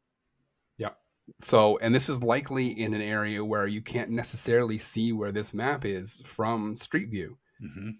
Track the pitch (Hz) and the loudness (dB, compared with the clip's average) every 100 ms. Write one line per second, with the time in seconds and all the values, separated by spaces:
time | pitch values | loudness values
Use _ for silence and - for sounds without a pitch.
0 | _ _ _ _ _ _ _ - 104 - | _ _ _ _ _ _ _ -8 -8 -8
1 | _ _ - - - 117 107 104 113 127 | _ _ -20 -10 4 8 8 6 4 4
2 | 131 131 117 127 139 135 123 110 110 107 | 2 -2 2 0 0 -2 -2 -2 -2 -2
3 | 104 107 104 104 107 104 101 104 - 120 | -2 -2 0 -2 0 0 0 -2 -4 -4
4 | 113 117 - - - 120 117 107 - 113 | -2 -4 -4 -4 2 4 4 -2 -4 -2
5 | 113 110 104 104 104 104 127 143 107 95 | 0 0 -2 -2 -4 -2 -2 -2 -2 -4
6 | 107 - - - 110 117 107 110 - 160 | -6 -14 -12 -4 0 0 -2 -6 -4 -4
7 | 120 104 82 - _ - 104 98 107 | -2 -6 -8 -12 _ -18 -14 -10 -10